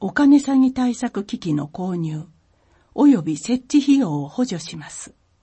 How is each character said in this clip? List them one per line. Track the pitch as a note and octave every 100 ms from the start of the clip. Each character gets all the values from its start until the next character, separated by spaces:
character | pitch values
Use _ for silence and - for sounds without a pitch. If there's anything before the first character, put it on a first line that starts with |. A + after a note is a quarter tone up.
お | F#3+
金 | - C#4+ C#4+
詐 | C#4+ C4+
欺 | C4
対 | C4 B3
策 | A#3 A#3+ G3+
機 | G3 A3+
器 | F3
の | D3 D3
購 | - F#3 F3
入、 | D#3+ D#3 D#3 _ _ _ _ _ _
お | - D4
よ | A#3+
び | D#3 D#3
設 | - B3+
置 | - D4
費 | C#4 C#4
用 | G#3 D3
を | C#3+
補 | -
助 | B3+ F3
し | - E3
ま | C#3+
す。 | - - _ _ _